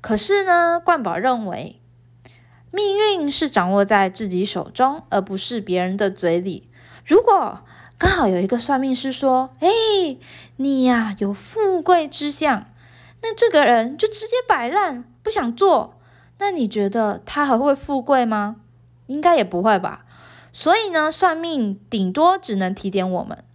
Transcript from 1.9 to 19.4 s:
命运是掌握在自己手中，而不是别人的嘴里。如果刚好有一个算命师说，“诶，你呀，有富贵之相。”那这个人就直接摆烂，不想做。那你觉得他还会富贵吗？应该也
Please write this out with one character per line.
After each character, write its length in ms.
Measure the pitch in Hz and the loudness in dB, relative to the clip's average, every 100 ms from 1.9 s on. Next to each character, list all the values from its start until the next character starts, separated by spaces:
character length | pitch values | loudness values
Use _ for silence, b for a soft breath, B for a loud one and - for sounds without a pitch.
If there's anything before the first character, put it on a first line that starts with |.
| _ _ _ b b b b b | _ _ _ b b b b b
命 240 | 370 415 | -4 -2
运 360 | 392 427 392 285 | 2 2 2 -2
是 180 | 277 302 | -2 0
掌 240 | 208 180 | 0 2
握 140 | 196 202 | 2 4
在 240 | 208 190 | 2 2
自 180 | 190 214 | -2 -4
己 160 | 180 | -2
手 260 | 202 180 - | -2 -4 -8
中， 320 | - 262 285 - | 0 0 0 -2
而 140 | 202 | -2
不 120 | 196 196 | -2 -8
是 240 | - 240 | -6 -8
别 200 | 190 180 | -2 -2
人 140 | 180 196 | -2 -2
的 140 | 202 | -2
嘴 280 | 190 175 170 | 0 0 0
里。 300 | 185 165 - b b b - | -2 -10 -14 b b b 2
如 160 | 339 | 4
果 400 | 480 392 240 - - B B _ | 6 2 2 -8 -18 B B _
刚 140 | 349 | 0
好 180 | 370 233 | 2 2
有 100 | 180 | 2
一 80 | 190 | 0
个 120 | 240 | -2
算 200 | 240 269 | -2 -2
命 160 | 269 | 0
师 160 | 254 269 | -4 -6
说 380 | 254 269 254 262 - | -2 0 0 -2 0
，“诶， 580 | 339 453 440 415 339 262 B B B - | 2 2 2 0 -2 -6 B B B -6
你 280 | 269 269 | -2 0
呀， 320 | 254 240 220 202 | 2 2 0 -4
有 140 | 202 | -6
富 480 | 202 - 440 415 359 | -6 -10 -2 0 0
贵 260 | 311 359 294 | 2 2 2
之 240 | - 294 | -6 -6
相。” 360 | 285 302 254 - b b b b b | -4 -2 -2 -6 b b b b b
那 80 | 453 | -10
这 160 | 440 466 | 0 2
个 160 | 294 | 4
人 320 | 285 233 226 302 | 4 4 2 -2
就 120 | 427 | -2
直 180 | 427 427 | -2 -4
接 80 | 494 494 | -4 0
摆 200 | 320 240 | -2 0
烂， 360 | 359 381 247 247 _ | -2 -2 -4 -14 _
不 80 | - | -6
想 240 | 415 240 | -2 -4
做。 400 | 233 392 294 - - b b b _ | 2 4 4 0 -14 b b b _
那 120 | 403 | -4
你 160 | 359 220 | -2 -4
觉 240 | 214 196 | -2 -2
得 320 | 226 214 - | 0 -2 -4
他 220 | - - 285 | -8 -4 0
还 100 | 233 | 2
会 160 | 285 | 2
富 300 | 277 - 277 | 0 -2 -6
贵 240 | 247 269 240 | 0 2 2
吗？ 300 | 214 208 226 _ _ _ _ - | -2 -4 -8 _ _ _ _ -10
应 140 | 277 | 0
该 160 | 339 | 2
也 80 | 330 | 4